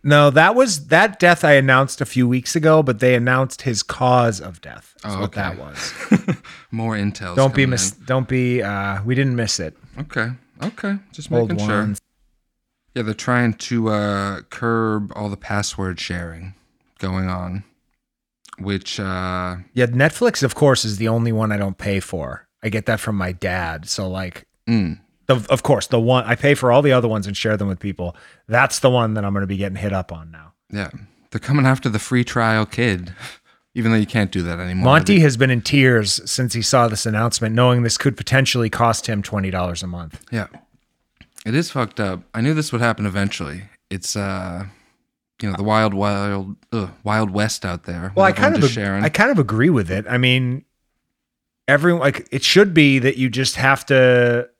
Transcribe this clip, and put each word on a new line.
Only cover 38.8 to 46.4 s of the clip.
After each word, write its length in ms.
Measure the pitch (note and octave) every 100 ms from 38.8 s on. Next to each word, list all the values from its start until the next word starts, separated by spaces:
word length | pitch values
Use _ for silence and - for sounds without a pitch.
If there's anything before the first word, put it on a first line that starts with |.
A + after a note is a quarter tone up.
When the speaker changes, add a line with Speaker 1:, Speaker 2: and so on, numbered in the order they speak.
| A#2 A2 -
Speaker 1:
him 160 | G#2+
twenty 280 | - G#2 F#2+
dollars 320 | F#2 F2+ F2
a 40 | F#2
month. 360 | F2 E2 - _
Speaker 2:
Yeah. 180 | A#2 F#2+ - _ _ _ _ _ _ - -
It 120 | G#2+ C3+
is 160 | E3+
fucked 260 | C#3 A2+ -
up. 240 | G2+ F2+ _
I 60 | A2+
knew 140 | B2+
this 160 | D#3 D3+
would 100 | A#2+
happen 240 | A#2+ A2
eventually. 580 | G#2 F#2+ G2 - D#2 E2+ G2+ _ _
It's, 240 | F#2+ -
uh, 520 | G#2 G2+ F#2+ F#2 F2 G2 _ _ _ _ _ _ _
you 100 | G#2+
know, 60 | F#2
the 80 |
wild, 280 | G#2 A2 A2
wild, 600 | G2 G#2 G2+ G2+ G2